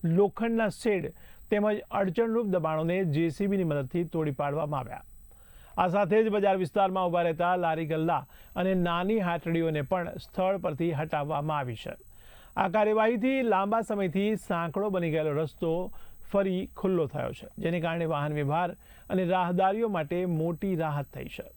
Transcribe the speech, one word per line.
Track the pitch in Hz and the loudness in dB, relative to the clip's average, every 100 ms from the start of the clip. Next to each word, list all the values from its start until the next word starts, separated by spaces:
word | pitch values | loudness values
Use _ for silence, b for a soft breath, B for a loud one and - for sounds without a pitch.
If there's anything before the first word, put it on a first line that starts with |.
લોખંડના | 165 170 202 - 233 226 220 | 2 2 2 2 -2 0 0
શેડ | - 233 196 165 - B B - | -2 -2 0 -2 -12 B B -2
તેમજ | 208 208 208 - | 2 2 0 -2
અડચણરૂપ | 202 196 175 226 226 220 | -2 0 0 0 0 0
દબાણોને | 185 160 156 165 180 | 0 0 0 0 0
જે | 185 147 165 | 0 0 -2
સી | 147 202 | 0 -2
બીની | 196 | 0
મદદથી | 175 147 135 175 | 0 -2 -2 -4
તોડી | 170 165 151 | -4 -2 -2
પાડવામાં | 139 143 147 151 143 | -2 -2 -2 -2 -4
આવ્યા. | 123 - - - - B B B B B | -6 -12 -16 -20 -20 B B B B B
આ | 180 | 2
સાથે | 175 196 214 | 2 4 4
જ | 220 | 4
બજાર | 208 196 190 | 4 4 4
વિસ્તારમાં | 180 208 190 185 180 | 2 2 2 2 0
ઊભા | 170 | 2
રહેતા | 170 160 175 180 | 2 2 0 2
લારી | 170 160 160 | 0 -2 -2
ગલ્લા | 160 160 151 135 B B - | 0 0 0 -4 B B -2
અને | 185 | 0
નાની | 190 175 170 185 226 | 2 2 0 0 0
હાટડીઓને | 180 170 165 165 165 151 | 0 -2 0 0 2 0
પણ | 139 185 170 - | -2 -2 -2 -8
સ્થળ | - - 185 196 | -10 -2 0 0
પરથી | 180 147 170 | -2 -2 -2
હટાવવામાં | 147 160 156 143 151 151 151 | -2 -4 -4 -2 -4 -2 -2
આવી | 127 110 | -4 -8
છે. | - - - B B B B - | -10 -14 -18 B B B B -2
આ | 190 | 2
કાર્યવાહીથી | 202 214 214 220 233 247 269 | 4 4 4 4 4 2 2
લાંબા | 240 190 202 226 | 2 2 2 0
સમયથી | 220 208 190 180 202 214 | 0 0 0 0 0 -2
સાંકડો | - 170 170 170 208 | -2 -4 -2 -2 -2
બની | 185 170 | 0 0
ગયેલો | 156 156 | 0 0
રસ્તો | 143 160 - 170 165 185 B B B - | 0 -4 -2 -2 0 -2 B B B -2
ફરી | 202 196 185 - - | 0 2 0 -4 -4
ખુલ્લો | 190 180 147 | 0 2 0
થયો | 147 123 | -2 -6
છે, | 127 - - | -6 -14 -6
જેને | 165 175 | -2 -2
કારણે | 165 165 165 | -2 -2 -2
વાહન | 151 147 | 0 0
વ્યવહાર | 147 143 156 175 147 B B B | 0 0 0 -2 -6 B B B
અને | 190 180 | 0 2
રાહદારીઓ | 185 175 180 190 208 226 | 2 2 2 2 2 0
માટે | 190 147 175 180 | 0 -2 -2 0
મોટી | 160 165 170 196 175 | 0 0 -2 -2 0
રાહત | 160 143 139 | 0 -2 -6
થઈ | 135 - | -10 -12
છે. | - - | -12 -14